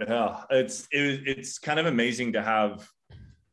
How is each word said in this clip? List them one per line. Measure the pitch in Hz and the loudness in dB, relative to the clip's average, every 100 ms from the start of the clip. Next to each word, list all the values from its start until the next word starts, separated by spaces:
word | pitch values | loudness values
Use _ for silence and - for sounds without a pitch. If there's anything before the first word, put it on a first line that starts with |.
| 107 | -2
Yeah. | 117 104 - - | 2 0 -2 2
It's, | 131 117 - - | 2 2 -4 -4
it, | 143 143 139 139 | 0 0 0 -2
it's | 135 - - | -4 -6 -8
kind | - 151 | -2 0
of | 165 | 2
amazing | 120 120 120 120 | 2 2 0 -2
to | 107 | 0
have, | 107 110 104 98 - _ _ - - - _ | 2 2 2 -2 -14 _ _ -20 -20 -20 _